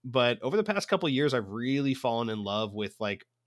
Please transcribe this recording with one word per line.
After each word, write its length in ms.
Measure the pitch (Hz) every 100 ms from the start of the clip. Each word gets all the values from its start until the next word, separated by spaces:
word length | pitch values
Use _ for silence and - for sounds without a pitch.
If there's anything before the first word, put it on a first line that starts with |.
but 380 | 127 127 120 117
over 140 | 131 208
the 60 | 214
past 240 | 202 -
couple 180 | 185 160
of 60 |
years, 200 | 135 147
I've 160 | 127 98
really 440 | 110 127 139 139 131
fallen 340 | 123 117 117
in 140 | 107
love 300 | 101 107 107
with, 220 | 104 101 -
like, 260 | 104 98 - _